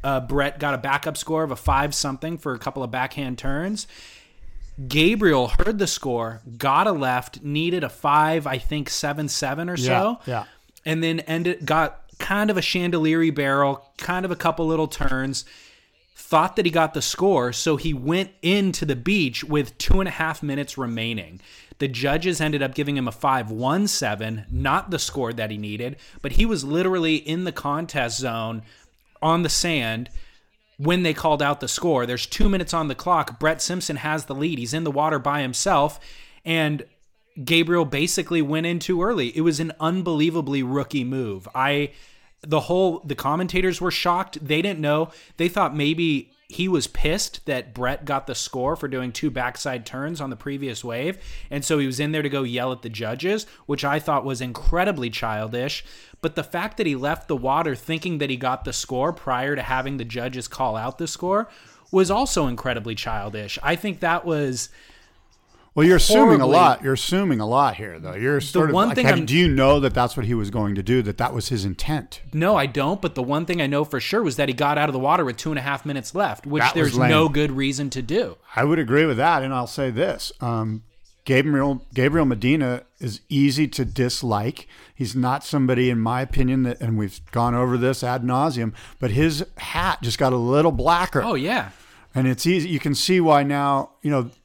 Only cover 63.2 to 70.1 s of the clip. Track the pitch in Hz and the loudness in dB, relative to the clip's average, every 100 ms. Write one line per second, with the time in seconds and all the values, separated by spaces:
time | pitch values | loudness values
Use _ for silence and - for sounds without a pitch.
63.2 | 101 107 101 - 139 170 214 160 170 170 | -4 -8 -8 -4 -2 0 -2 -2 0 0
64.2 | 175 156 139 123 - - - - _ _ | 0 0 0 -4 -8 -14 -20 -20 _ _
65.2 | _ _ _ _ _ - 160 180 - 220 | _ _ _ _ _ 4 8 8 8 8
66.2 | 262 151 127 160 165 123 135 127 - 185 | 8 8 6 8 8 6 0 -2 0 0
67.2 | 196 120 107 127 139 98 104 82 87 92 | 2 0 2 2 2 0 -12 -10 -10 -4
68.2 | 123 143 139 180 156 170 226 254 240 175 | 0 0 0 2 4 4 2 4 4 4
69.2 | 156 170 175 135 135 143 135 139 120 | 4 4 4 6 6 6 4 2 0